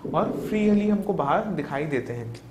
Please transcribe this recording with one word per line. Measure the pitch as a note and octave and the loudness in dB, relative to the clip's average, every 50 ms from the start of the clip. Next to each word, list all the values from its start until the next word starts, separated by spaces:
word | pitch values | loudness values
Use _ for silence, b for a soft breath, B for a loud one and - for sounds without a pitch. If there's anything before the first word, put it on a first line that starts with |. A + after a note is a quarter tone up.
| B - - | B -2 0
और | D#3+ G#3 - - - - - | 0 0 0 -2 -4 -4 -2
freely | G#3+ G#3+ G#3 G#3+ G#3 G#3 G#3 G#3 | 0 2 4 4 4 4 4 4
हमको | G#3 G3 F#3+ - G3 | 2 2 0 0 0
बाहर | D#3+ C#3+ C#3 D#3 G3 A3 | 0 2 2 2 2 0
दिखाई | G#3+ F#3 D3+ C#3 - C#3+ C#3 D3+ | 0 -2 -4 -4 -4 -4 -4 -2
देते | D#3 C#3+ B2 A#2 - A#2+ | 0 -2 -2 -2 -2 -6
हैं | A#2+ A2+ A2+ A#2 - - - | -6 -8 -8 -10 -12 -14 -12